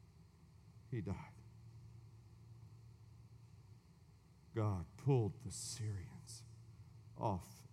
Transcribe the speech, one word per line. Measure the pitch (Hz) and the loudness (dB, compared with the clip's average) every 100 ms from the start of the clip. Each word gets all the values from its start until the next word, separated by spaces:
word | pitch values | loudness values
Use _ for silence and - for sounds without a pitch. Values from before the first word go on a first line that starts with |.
| - - - - - - - - - | -16 -16 -18 -18 -18 -18 -16 -16 -2
He | 123 | 0
died. | 92 87 - - - - - - - - - - - - - - - - - - - - - - - - - - - - - - - - - 113 | 2 0 -4 -10 -14 -12 -12 -12 -12 -12 -14 -14 -16 -16 -14 -14 -12 -14 -14 -14 -16 -16 -16 -16 -16 -16 -16 -16 -16 -18 -18 -18 -20 -20 0 6
God | 107 95 80 - | 8 8 2 2
pulled | 131 135 107 - - | 8 10 10 4 -4
the | |
Syrians | - - - 107 98 87 - - - - - - - - - - - | -2 -2 0 2 0 -2 -8 -10 -10 -10 -14 -14 -14 -14 -14 -12 2
off | 117 92 - - - | 4 4 0 -12 -16